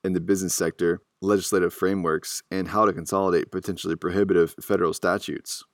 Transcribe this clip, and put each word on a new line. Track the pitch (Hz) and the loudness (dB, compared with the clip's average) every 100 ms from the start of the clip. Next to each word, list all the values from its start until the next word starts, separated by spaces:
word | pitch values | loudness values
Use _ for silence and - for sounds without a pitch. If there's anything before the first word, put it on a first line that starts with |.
in | 95 | 0
the | 92 | -2
business | 85 98 92 | 0 0 0
sector, | - 82 - 85 87 _ _ | 0 -2 0 0 0 _ _
legislative | 95 101 - 98 87 | 0 2 2 0 0
frameworks, | - 92 98 85 78 - - _ | 0 -2 0 -2 -2 -4 -12 _
and | 95 85 | -6 -4
how | 101 | 0
to | 107 | 4
consolidate | - 82 98 95 87 - | 2 2 0 2 2 0
potentially | 92 95 85 87 82 | -6 -6 -6 -4 -2
prohibitive | 87 95 95 87 82 - | 0 0 4 4 2 -2
federal | - 98 87 | -2 0 2
statutes. | 78 90 98 - 71 - - - | 0 -2 -2 -4 -10 -10 -12 -14